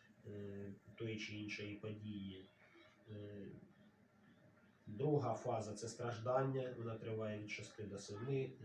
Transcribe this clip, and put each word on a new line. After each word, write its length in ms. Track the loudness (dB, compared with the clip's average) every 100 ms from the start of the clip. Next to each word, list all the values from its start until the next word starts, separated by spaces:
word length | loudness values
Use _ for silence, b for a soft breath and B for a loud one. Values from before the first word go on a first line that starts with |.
| B -14 -8
е, 460 | -6 -4 -6 -6 -8 -14 -4
тої 220 | -2 -2
чи 160 | -4
іншої 400 | -4 -4 -2 -4
події. 720 | -4 -4 -4 -4 -4 -4 -6 -12 -18 B B -20 -20 -10
Е, 40 | -8 -6 -6 -6 -8 -14 -20 -20 -20 -20 -20 -20 -20 -20 -20 -20 -16 -6
друга 480 | 4 8 8 6
фаза — 380 | 4 4 2 2
це 140 | -2 -4
страждання, 840 | 0 0 0 4 6 6 4 0 -2
вона 160 | -2
триває 440 | -2 -2 0 0 0
від 120 | -2
шести 320 | -4 -6 -6
до 160 | -4 -4
семи, 520 | -6 -4 2 2 2 -4